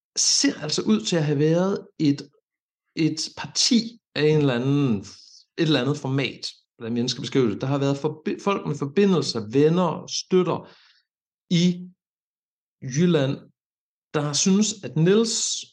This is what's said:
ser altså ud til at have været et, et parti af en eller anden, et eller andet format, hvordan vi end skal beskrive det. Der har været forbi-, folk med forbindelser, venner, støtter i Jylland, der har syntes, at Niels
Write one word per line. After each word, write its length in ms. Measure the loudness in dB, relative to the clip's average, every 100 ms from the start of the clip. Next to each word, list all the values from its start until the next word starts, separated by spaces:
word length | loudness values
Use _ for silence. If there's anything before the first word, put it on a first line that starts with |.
| _ -2
ser 440 | 0 2 0 -2
altså 220 | -6 -4
ud 180 | 0 0
til 160 | 0 0
at 80 |
have 140 | 0 2
været 480 | 2 2 0 -4 -8 -2
et, 320 | 0 0 -6 _ _ _ _ _ _ -2
et 320 | -2 -2 -10 -10
parti 640 | -8 -2 2 2 0 -12 _
af 80 | 0
en 160 | 2 4
eller 160 | 4
anden, 420 | 2 0 2 2 0
et 60 | -4 -20 -20 -20 _ -2
eller 240 | 0 2
andet 180 | 0 -2
format, 480 | -2 -2 -2 -6 -14 -14 _ -12
hvordan 160 | -6
vi 60 | -2
end 80 | -2
skal 120 | -4
beskrive 300 | -2 2 2
det. 100 | 0
Der 60 | -2
har 120 | 0
været 200 | 0 0
forbi-, 420 | -4 -4 -8 -4
folk 220 | -2 -2 -4
med 80 | -6
forbindelser, 720 | -2 2 4 2 0 -6 -2
venner, 540 | 2 4 4 0 -4 -8
støtter 600 | -10 0 2 2 -2 -8 -20 _ _ _ _ _ _ -2
i 380 | 2 2 0 -8 _ _ _ _ _ _ _ _ -16
Jylland, 540 | -6 0 2 2 0 -4 -12 _ _ _ _ _ _
der 60 | -4
har 120 | -2
syntes, 420 | 0 2 2 2 -4
at 120 | -6 0
Niels 680 | 4 4 2 -2 -6 -8 -12